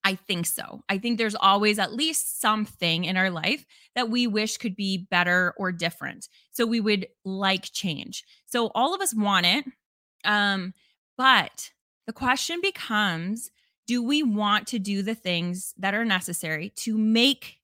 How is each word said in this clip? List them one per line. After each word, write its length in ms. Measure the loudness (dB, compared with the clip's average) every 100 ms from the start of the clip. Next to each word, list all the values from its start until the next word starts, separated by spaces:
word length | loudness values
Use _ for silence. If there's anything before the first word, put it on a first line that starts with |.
I 100 | -2
think 320 | -2 -4 -4 -2
so. 380 | -6 -10 -14 -6
I 120 | -4
think 180 | -2 0
there's 160 | 0
always 460 | 2 4 6 4 2
at 160 | 0 0
least 460 | -2 -2 -4 0
something 640 | 0 2 -2 -2 0 0 0
in 120 | 0
our 140 | 0
life 340 | 0 -2 -2 -6 -20 _ -4
that 160 | 0
we 160 | 0 2
wish 300 | 0 -2 -4
could 180 | -6 -4
be 320 | -2 -2 0
better 460 | 2 4 4 2 0
or 140 | -4
different. 580 | -2 -4 -4 -12 -12 -18 _ _
So 160 | -2 0
we 120 | 2
would 280 | 2 0 -2 _ -8
like 460 | -2 0 0 -4
change. 520 | -6 -4 -4 -8 -14 -16 _ -6
So 260 | -2 0 2
all 180 | 0
of 80 | 0
us 140 | -2 0
want 320 | 2 4 4
it. 180 | 2 -2 _ _ _ _ _ 0
Um, 500 | 2 2 0 -4 -10 _ _ _ 0
but 540 | 4 6 2 -8 -16 _ _ _ -16
the 80 |
question 460 | -4 0 0 -2 -2
becomes, 880 | -2 -4 -2 0 2 0 -4 -6 -8 _ _ _ -4
do 160 | -2
we 180 | 2 2
want 460 | 2 2 2 2 0
to 100 | -4
do 240 | -2 -2
the 140 | -2 -4
things 580 | -2 -2 -2 -4 -8 -6
that 160 | -4 -2
are 100 | 0
necessary 640 | 0 -2 -6 -4 -6 -6 -8
to 180 | -2 0
make 580 | 4 6 4 2 -10 -20